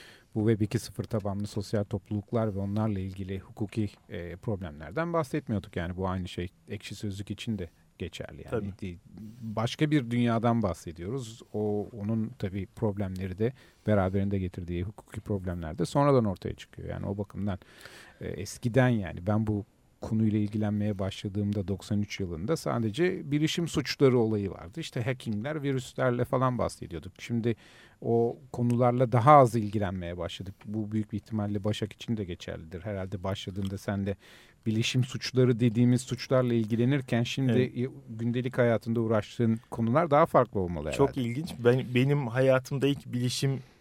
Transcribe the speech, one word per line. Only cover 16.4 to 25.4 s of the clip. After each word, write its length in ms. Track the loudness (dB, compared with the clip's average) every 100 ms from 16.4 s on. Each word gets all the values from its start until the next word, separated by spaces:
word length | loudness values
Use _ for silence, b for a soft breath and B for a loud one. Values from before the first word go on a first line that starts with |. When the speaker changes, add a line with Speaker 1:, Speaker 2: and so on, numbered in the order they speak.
| -6
Speaker 1:
çıkıyor. 340 | -8 -14 -12 -10
Yani 180 | -6 -6
o 120 | -6
bakımdan, 400 | -6 -4 -4 -4 B B B B B B
e, 80 | -8
eskiden 600 | -8 -10 -6 0 4 4
yani 380 | 2 -2 -4 0
ben 200 | 2 2
bu 180 | -2 -6 _ _ _
konuyla 380 | -4 2 2 2
ilgilenmeye 600 | 0 0 0 0 -2 -2
başladığımda 680 | -4 -4 -6 -2 -2 -2 -2
doksan 340 | -6 -2 -2
üç 180 | -2 -4
yılında 360 | -6 -4 -4 -2
sadece 760 | -2 0 0 0 0 0 -2
bilişim 380 | 0 2 0 -2
suçları 500 | -2 -2 4 6 6
olayı 320 | 4 2 -2
vardı. 300 | -6 -12 -10
İşte 220 | -8 -4
hackingler, 600 | -4 -4 -4 -2